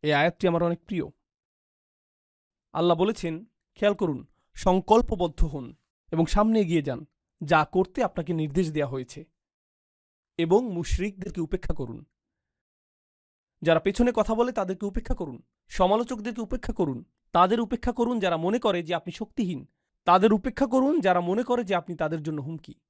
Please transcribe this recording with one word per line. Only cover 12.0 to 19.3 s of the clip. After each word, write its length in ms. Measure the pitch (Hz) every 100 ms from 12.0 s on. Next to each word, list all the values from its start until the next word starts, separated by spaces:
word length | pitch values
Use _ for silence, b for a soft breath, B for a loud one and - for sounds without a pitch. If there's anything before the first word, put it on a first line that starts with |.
| - _ _ _ _ _ _ _ _ _ _ _ _ _ _ _
যারা 180 | - 160
পেছনে 320 | - 196 240
কথা 200 | 226 208
বলে 180 | 220 240
তাদেরকে 340 | 247 185 185 202
উপেক্ষা 280 | 185 -
করুন, 280 | - 165 120 - _ _
সমালোচকদেরকে 720 | - 185 208 240 247 208 226
উপেক্ষা 320 | 214 214 -
করুন, 320 | 226 170 123 - _ _
তাদের 280 | 170 185 226
উপেক্ষা 320 | 220 240 240
করুন 260 | 240 233 240
যারা 180 | 190 165
মনে 220 | 170 233
করে 240 | 233 180
যে 120 | 160
আপনি 180 | 170 -
শক্তিহীন, 540 | - 220